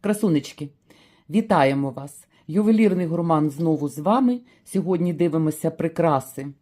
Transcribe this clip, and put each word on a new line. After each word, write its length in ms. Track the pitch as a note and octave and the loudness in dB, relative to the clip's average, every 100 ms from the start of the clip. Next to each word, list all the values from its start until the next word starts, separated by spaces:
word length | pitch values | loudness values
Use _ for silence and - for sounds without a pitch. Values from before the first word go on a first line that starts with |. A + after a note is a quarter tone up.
Красунечки, 640 | G3+ G#3 G#3 D#3 C3+ - D3 _ _ - _ _ _ | -2 0 2 0 -2 -14 -16 _ _ -20 _ _ _
вітаємо 640 | F3+ A3+ F3+ C3+ C#3 C#3 | -2 2 2 4 2 -4
вас! 360 | B2+ C#3 - _ _ - | -8 -14 -18 _ _ -4
Ювелірний 580 | E3 G#3 A3 G#3+ F3+ F3 | 0 2 4 4 2 -2
гурман 440 | E3+ E3+ D#3+ D3+ | -2 0 2 2
знову 400 | C#3 E3 D3+ C#3+ | 0 0 0 -2
з 100 | C#3+ | -4
вами. 400 | D#3 A#3 B3 B3 - _ | 0 2 2 0 -8 _
Сьогодні 500 | - F#3+ E3+ F3+ F3 | -6 -4 -2 0 0
дивимося 580 | D#3+ E3+ D#3+ D#3 D#3 D#3+ | 0 0 2 0 -2 -4
прикраси 760 | D#3+ D#3+ D#3+ E3 C#3 - - C#3 C#3 | -2 -6 0 0 0 -2 -12 -12 -14